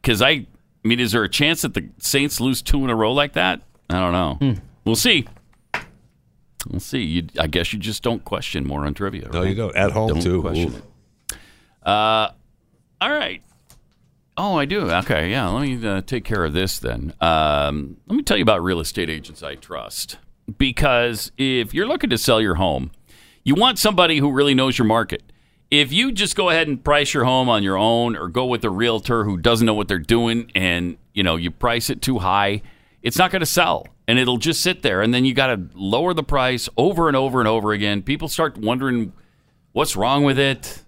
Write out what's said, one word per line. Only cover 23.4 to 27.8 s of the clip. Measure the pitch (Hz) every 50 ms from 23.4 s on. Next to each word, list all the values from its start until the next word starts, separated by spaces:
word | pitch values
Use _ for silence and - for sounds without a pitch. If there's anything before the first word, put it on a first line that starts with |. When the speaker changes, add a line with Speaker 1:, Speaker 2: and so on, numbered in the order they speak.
| _
Speaker 1:
you | 120 143
want | 185 226 262 233 -
somebody | - 214 202 175 175 165 160 147
who | 139 147
really | 131 135 143 143 135
knows | 127 131 131 120 -
your | 120
market, | 107 110 117 110 - - - - - - _ _ _ _ _ _ _ 143 147
if | 147 123
you | 143 196 247 269
just | 233 190 208 180 -
go | - 190 180
ahead | 160 165 165 151
and | 139 123
price | - 147 147 147 143 143 -
your | 143 120
home | 127 131 131 127 123
on | 113 107
your | 101 95 95
own | 98